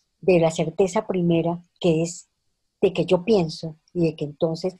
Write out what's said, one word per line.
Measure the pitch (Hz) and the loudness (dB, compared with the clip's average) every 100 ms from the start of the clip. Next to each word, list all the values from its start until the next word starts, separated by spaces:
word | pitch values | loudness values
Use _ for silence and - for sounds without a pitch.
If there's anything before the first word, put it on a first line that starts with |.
| _ _ | _ _
de | 160 180 | 2 4
la | 165 | 4
certeza | 165 160 - 196 220 214 | 0 -4 0 0 0 -4
primera, | 190 175 165 165 175 - - | -2 2 2 0 -4 -10 -4
que | 185 160 | 0 2
es | 170 - - _ _ _ _ - | 0 -6 -20 _ _ _ _ -2
de | 190 | -2
que | 175 160 | 0 0
yo | 180 | 0
pienso, | 180 214 165 - 165 156 _ | 2 0 0 -6 -14 -16 _
y | 175 165 | -2 -2
de | 156 | -2
que | 147 | -8
entonces, | 151 165 165 185 185 | -4 -4 -2 -6 -8